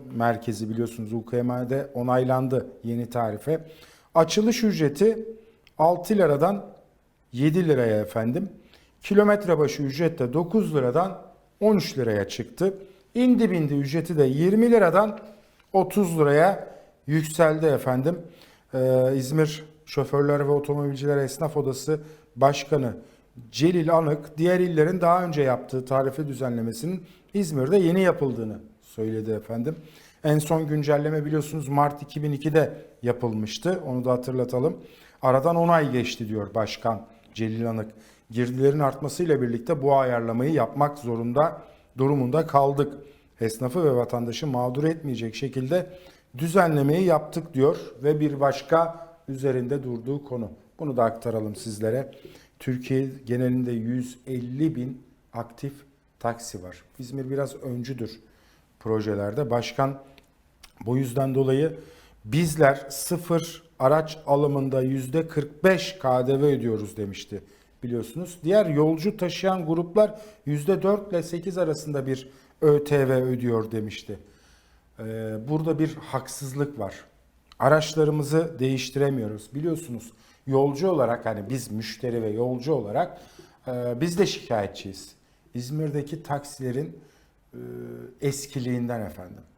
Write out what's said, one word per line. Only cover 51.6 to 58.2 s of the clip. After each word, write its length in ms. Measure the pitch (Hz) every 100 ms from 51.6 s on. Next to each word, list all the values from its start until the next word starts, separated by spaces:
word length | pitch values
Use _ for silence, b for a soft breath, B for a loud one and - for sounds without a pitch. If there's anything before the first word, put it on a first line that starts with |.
| 113 104 110 127 - B B B B _
Türkiye 500 | - 123 - 131 135 135 113
genelinde 460 | 123 127 127 123
yüz 480 | 117 113 127 123 - -
elli 480 | 123 123 131 160 117
bin 260 | 123 - - _ _
aktif 400 | 113 117 - 139 - - _ _ _
taksi 440 | 117 117 - 101
var. 200 | 90 - - -
İzmir 300 | 123 135 131
biraz 260 | 139 135 -
öncüdür 640 | 131 123 120 123 107 -